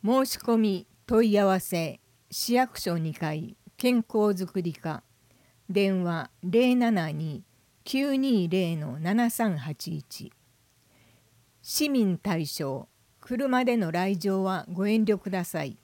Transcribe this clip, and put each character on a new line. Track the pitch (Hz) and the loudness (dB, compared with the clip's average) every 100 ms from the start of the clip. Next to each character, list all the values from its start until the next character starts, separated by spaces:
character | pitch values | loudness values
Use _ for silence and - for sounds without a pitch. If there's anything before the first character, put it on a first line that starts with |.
申 | 202 262 269 | 2 2 2
し | - | -2
込 | - 226 | 0 2
み、 | 220 185 - _ - | 2 0 -6 _ 0
問 | 220 226 | 4 4
い | 202 | 4
合 | 196 | 4
わ | 190 | 2
せ、 | - 175 165 - _ _ _ | 0 -4 -4 -8 _ _ _
市 | - - 240 | -8 0 2
役 | 254 - | 2 -2
所 | - 170 | -4 -2
二 | 160 151 | -2 -4
階、 | 160 156 202 - - _ | -4 -4 -8 -14 -20 _
健 | 247 247 226 | 0 2 0
康 | 226 208 185 | 2 2 0
づ | 180 | -2
く | 196 | -4
り | 170 | -4
課。 | 151 165 156 _ _ _ _ _ _ _ | -4 -8 -8 _ _ _ _ _ _ _
電 | 190 196 190 | 0 2 2
話、 | 180 165 139 _ | 0 -4 -6 _
零 | 175 226 254 247 | 0 4 4 4
七 | 240 214 160 | 4 2 0
二 | 151 156 151 - _ _ _ - | -4 -6 -8 -14 _ _ _ -6
九 | 262 285 269 | -2 0 0
二 | 269 226 175 | 2 2 2
零 | 185 175 165 | 2 0 -2
の | 147 131 | -6 -6
七 | 160 214 233 | 0 2 2
三 | - 226 160 | 0 0 0
八 | 139 151 - 165 | -4 -8 -8 -8
一。 | - - - _ _ _ _ _ _ _ _ _ _ _ _ _ | -10 -16 -18 _ _ _ _ _ _ _ _ _ _ _ _ _
市 | - - 302 | -8 -2 0
民 | 277 208 175 | 2 2 0
対 | 202 170 151 | -2 -2 -2
象、 | - 143 135 - _ _ _ | -4 -4 -6 -8 _ _ _
車 | - 247 277 254 | -8 -2 2 2
で | 254 240 | 2 2
の | 175 | 0
来 | 165 185 196 | 0 0 0
場 | 202 190 | 0 0
は | 190 185 - | 0 -2 -6
ご | 175 202 | -4 0
遠 | 220 214 | 2 2
慮 | 208 | 0
く | 196 | -2
だ | 185 170 | -6 -4
さ | 165 | -6
い。 | 143 110 | -6 -10